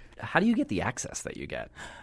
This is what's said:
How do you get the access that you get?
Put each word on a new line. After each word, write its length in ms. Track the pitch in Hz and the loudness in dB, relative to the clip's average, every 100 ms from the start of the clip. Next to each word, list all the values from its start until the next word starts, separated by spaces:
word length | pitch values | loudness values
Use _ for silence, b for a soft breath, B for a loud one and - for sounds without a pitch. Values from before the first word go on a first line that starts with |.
| B B | B B
How 220 | 113 165 | 0 4
do 60 | 220 | 6
you 80 | |
get 140 | 233 - | 4 2
the 120 | 90 | 2
access 420 | 95 - - - | 0 -2 -6 -6
that 140 | - - | -8 -8
you 100 | 73 | -6
get? 240 | 60 - B B B | -6 -8 B B B